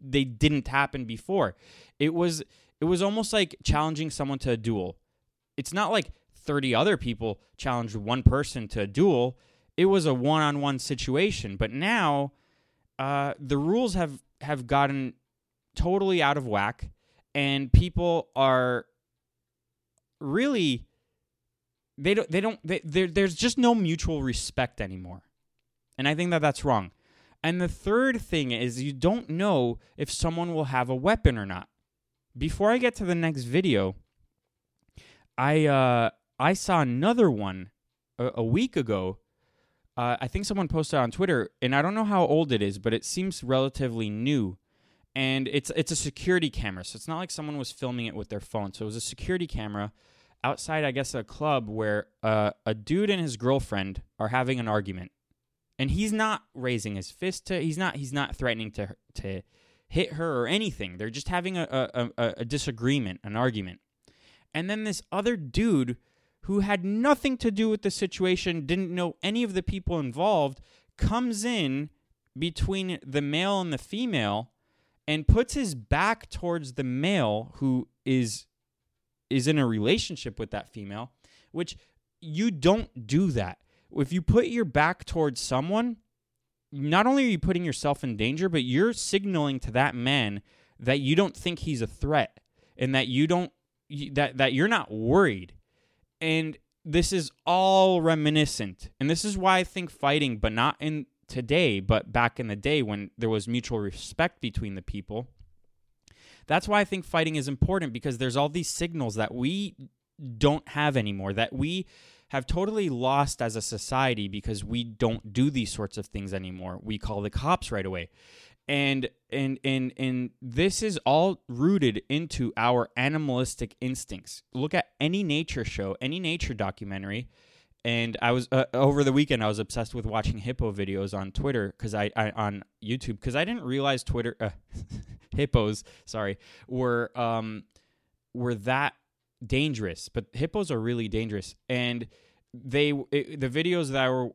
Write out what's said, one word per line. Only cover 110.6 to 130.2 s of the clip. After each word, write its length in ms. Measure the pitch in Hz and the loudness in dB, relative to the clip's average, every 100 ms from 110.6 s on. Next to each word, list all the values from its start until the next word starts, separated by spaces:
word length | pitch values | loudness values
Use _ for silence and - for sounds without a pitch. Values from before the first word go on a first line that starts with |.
| - | -2
have 280 | 151 147 131 | 0 2 2
anymore, 360 | 104 98 95 | 0 -2 -2
that 200 | 98 113 | 0 -2
we 340 | 131 147 185 180 - - _ - | -2 -4 -4 -6 -14 -20 _ -6
have 180 | 139 127 | -6 -2
totally 420 | 170 196 220 185 | 0 0 0 0
lost 540 | 123 127 139 139 - | 0 2 4 2 0
as 140 | 117 110 | -4 -4
a 60 | |
society 640 | - 110 - 131 135 113 101 | -6 -6 -4 0 2 0 -4
because 360 | 101 - 104 | -6 -6 -6
we 200 | 104 117 | -4 -6
don't 480 | 117 107 117 110 107 | -6 0 0 0 -4
do 180 | 101 139 | 2 2
these 220 | 135 107 | 2 -4
sorts 260 | - 101 - | -4 -6 -6
of 80 | 95 | -10
things 260 | 104 98 | -8 -6
anymore. 460 | 95 92 92 90 90 | -6 -8 -10 -10 -10
We 140 | 110 107 | -8 -6
call 240 | - 104 | -4 -4
the 100 | 101 | -4
cops 400 | - 139 180 - | -2 -2 -2 -2
right 160 | 107 95 | -4 -4
away. 220 | 90 85 _ - - - _ - | -6 -8 _ -20 -20 -20 _ -4
And, 400 | 143 139 135 127 _ - | 0 2 0 -2 _ -8
and, 300 | 131 135 135 | -4 -2 -2
and, 280 | 139 135 127 - | -2 -2 -2 -4
and 340 | 131 127 127 - | -4 -2 -6 -10
this 400 | 127 117 190 - | -6 0 0 2
is 160 | 220 165 120 | -2 0 2
all 360 | 147 185 180 - | 4 4 0 -8
rooted 540 | 120 156 196 131 104 - | 0 4 4 4 2 -2
into 440 | 143 165 - 120 - | -4 -4 -4 -4 0
our 340 | 117 123 113 - | 2 2 0 0
animalistic 800 | 131 156 147 127 127 - 110 - | 0 0 0 0 -2 -4 -10 -6
instincts. 640 | 127 131 - 92 - - _ | -6 -6 -8 -12 -12 -18 _
Look 220 | 127 151 | -6 -2
at 120 | 180 - - | -2 -2 -2
any 220 | 151 190 | 0 0
nature 420 | 185 147 160 131 | 0 -2 -2 -4
show, 320 | 110 - 98 - | -6 -4 -4 -4
any 180 | 131 170 | -6 -4
nature 360 | 175 170 - | -4 -4 -4
documentary. 720 | 110 98 - 101 98 98 107 123 _ _ _ _ _ | -4 -4 -6 -8 -8 -6 -8 -10 _ _ _ _ _
And 320 | 120 117 117 110 | -2 0 -2 0
I 120 | 117 | 2
was, 160 | 127 120 | 2 2
uh, 140 | 131 131 | 0 2
over 300 | 123 135 143 | 4 4 6
the 80 | 139 | 4
weekend, 320 | 135 147 123 | 4 4 2
I 20 | 107 | 2
was 140 | 104 | 0
obsessed 340 | 107 123 110 | -4 -4 -6
with 100 | 123 | -6
watching 340 | 110 110 | -4 0